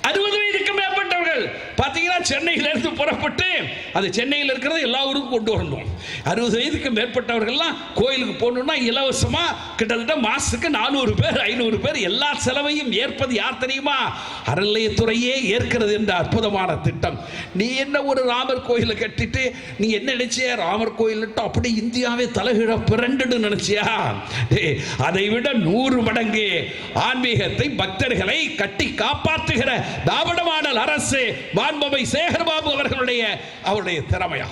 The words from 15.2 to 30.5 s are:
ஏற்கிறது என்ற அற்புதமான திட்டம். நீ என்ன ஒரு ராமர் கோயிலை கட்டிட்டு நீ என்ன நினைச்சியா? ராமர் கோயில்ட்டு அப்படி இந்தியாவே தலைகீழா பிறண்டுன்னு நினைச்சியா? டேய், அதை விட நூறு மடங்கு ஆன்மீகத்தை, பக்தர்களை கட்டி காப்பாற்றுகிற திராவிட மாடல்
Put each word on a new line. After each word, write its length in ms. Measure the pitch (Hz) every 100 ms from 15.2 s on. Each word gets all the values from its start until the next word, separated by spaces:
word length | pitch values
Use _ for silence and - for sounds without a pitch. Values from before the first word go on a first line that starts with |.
| 247 269 233 226
ஏற்கிறது 380 | 240 240 214 208
என்ற 140 | 208 180
அற்புதமான 560 | - 233 220 202 185 151 170
திட்டம். 300 | - 175 127 - - - 185
நீ 80 | 226 262
என்ன 200 | 277 285 277
ஒரு 120 | 269 254
ராமர் 340 | 240 262 254 254
கோயிலை 260 | 233 226 208
கட்டிட்டு 400 | 220 - 233 262 262 247 - -
நீ 80 | 214 208
என்ன 80 | 254 247
நினைச்சியா? 400 | 240 240 254 233
ராமர் 340 | 170 208 220 220
கோயில்ட்டு 440 | 226 214 220 214 214
அப்படி 240 | - 240 220
இந்தியாவே 440 | 233 240 247 240 240 208
தலைகீழா 400 | 202 214 226 220 -
பிறண்டுன்னு 480 | 220 240 269 254 240 214
நினைச்சியா? 400 | 196 175 208 214 220 151 101 - 110 117
டேய், 240 | 208 170 120 - - 139
அதை 160 | 185 208 226
விட 120 | 269 247 160
நூறு 320 | 214 269 254 220
மடங்கு 380 | 233 220 214 202 170 - - - - 202
ஆன்மீகத்தை, 600 | 254 247 214 185 - 277 208
பக்தர்களை 560 | 190 190 262 196 196 294 294 -
கட்டி 260 | 196 - 285 -
காப்பாற்றுகிற 680 | 220 294 320 320 320 277 269 233 196 - -
திராவிட 340 | 233 330 349
மாடல் 320 | 339